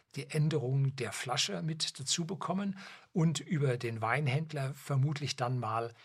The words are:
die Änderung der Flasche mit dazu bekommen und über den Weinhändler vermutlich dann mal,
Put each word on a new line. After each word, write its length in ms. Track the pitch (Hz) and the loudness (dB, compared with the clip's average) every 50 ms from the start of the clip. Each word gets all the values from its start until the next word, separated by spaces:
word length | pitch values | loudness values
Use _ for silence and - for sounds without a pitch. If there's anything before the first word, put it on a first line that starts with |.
| - _ - | -20 _ -10
die 120 | 139 135 - | -10 -6 -2
Änderung 680 | - 156 147 160 170 147 123 127 135 139 139 135 - | 2 2 4 4 4 2 2 2 2 4 2 2 2
der 160 | - 120 104 101 | 0 -4 -4 -4
Flasche 500 | - - 127 123 - - - 202 175 170 | -6 -4 -2 0 0 0 0 -2 -2 -4
mit 360 | 156 160 156 - - - - | -4 -2 -2 -4 -4 -4 -6
dazu 280 | 135 - - - 170 | -4 -2 0 0 0
bekommen 520 | 160 190 139 - - 180 190 202 202 190 - - - - - - - - | -2 -4 -4 -2 -2 -2 0 -2 -2 -4 -6 -10 -16 -18 -20 -16 -4 2
und 260 | 190 160 165 156 - | 4 4 4 4 2
über 380 | - - 196 147 143 139 123 120 | -2 0 0 2 4 2 2 2
den 240 | 123 117 113 110 110 | 0 -4 -2 -2 0
Weinhändler 720 | 110 120 143 156 131 123 151 165 156 151 143 135 135 139 | 2 2 2 2 2 2 2 0 -2 -2 -4 -2 -4 -4
vermutlich 600 | - - - 143 135 131 151 151 - 147 131 - | -6 -4 0 2 4 4 4 2 0 -2 -4 -2
dann 220 | - 123 123 127 123 | 0 0 0 0 0
mal, 360 | 113 110 110 113 117 117 117 - - | -2 0 0 -2 -2 -4 -6 -12 -20